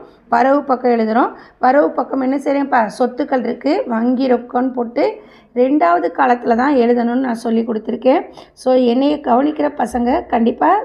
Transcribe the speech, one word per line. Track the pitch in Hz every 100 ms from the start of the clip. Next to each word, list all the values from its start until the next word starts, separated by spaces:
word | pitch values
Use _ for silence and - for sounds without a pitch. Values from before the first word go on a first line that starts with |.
| - _ _
வரவு | 233 262 285
பக்கம் | 285 247 247
எழுதுறோம். | 233 220 220 403 - - _
வரவு | 247 277 320
பக்கம் | 311 254 269
என்ன | 262 277
செய்றேன்ப்பா? | 285 277 277 269 208 -
சொத்துக்கள் | 247 247 277 262
இருக்கு. | 226 240 269 370 508
வங்கி | 226 240 254 262
ரொக்கம்னு | 240 240 247 262
போட்டு | 254 233 - 427 - - - _ 240
ரெண்டாவது | 262 294 339 349 339 -
காலத்துல | 262 240 247 226
தான் | 277 269
எழுதணும்னு | 233 240 233 247 262
நான் | 233 240
சொல்லி | 226
கொடுத்துருக்கேன். | 226 220 220 226 254 320 - - -
So, | _ 254
என்னைய | 254 247 240 285 294
கவனிக்கிற | 262 240 294 302 294 285
பசங்க | 240 247 240 320 -
கண்டிப்பா | 233 226 226 311 403